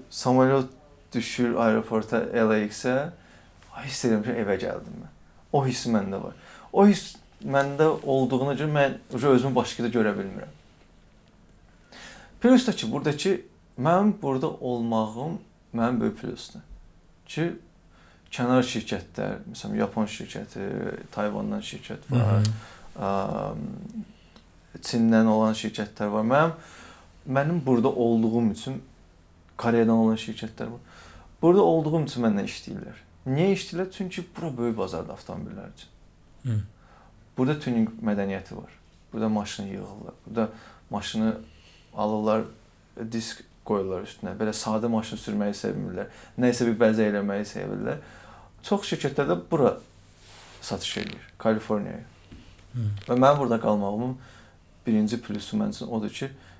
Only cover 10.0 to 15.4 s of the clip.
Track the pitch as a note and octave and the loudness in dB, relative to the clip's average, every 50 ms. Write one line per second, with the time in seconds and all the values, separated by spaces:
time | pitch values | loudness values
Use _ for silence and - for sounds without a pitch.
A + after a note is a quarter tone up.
10 | A2 G#2+ G2+ G2+ G2 G2 F#2+ G2+ - - - - - - - _ - _ - - | 2 2 2 -2 -4 -6 -8 -10 -12 -14 -16 -20 -20 -20 -20 _ -20 _ -20 -20
11 | - - _ _ _ _ _ - - _ - - _ - - _ - - - - | -20 -20 _ _ _ _ _ -20 -20 _ -20 -20 _ -20 -20 _ -20 -20 -20 -20
12 | - - - - - - - - - A#3 C4 B3 - A#3+ F#3 - - A2 B2 C#3+ | -20 -18 -20 -20 -20 -20 -6 2 6 8 8 8 8 4 0 -2 -2 -4 -2 -2
13 | - D3+ D3 D3 - F#3+ G3 - - - - - _ _ - - B2 D#3 E3+ F#3 | 0 0 0 0 2 0 0 0 -2 -10 -20 -20 _ _ -6 -2 2 4 4 6
14 | G3+ G#3+ G3+ - - C#3 C3+ C3 B2+ A#2+ - - - B2+ B2 A#2+ A#2 A#2 A#2 A2 | 6 4 2 2 0 0 0 0 0 -2 -4 -4 -4 -4 -2 -2 -2 0 2 2
15 | A2 G#2+ A2 A#2 C3+ D#3+ E3+ G#3 | 0 0 -2 -6 -6 -6 -8 -8